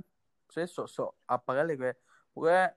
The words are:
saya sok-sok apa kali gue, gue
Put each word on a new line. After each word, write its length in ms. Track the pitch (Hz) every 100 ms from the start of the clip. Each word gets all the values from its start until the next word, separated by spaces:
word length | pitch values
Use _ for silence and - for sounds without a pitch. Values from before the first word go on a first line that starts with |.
| - _ _ _ _
saya 180 | 156
sok-sok 500 | 175 - 110 - - -
apa 260 | - 123 -
kali 220 | 131 165
gue, 180 | 135 127 - _ _ _
gue 260 | - 160 180 180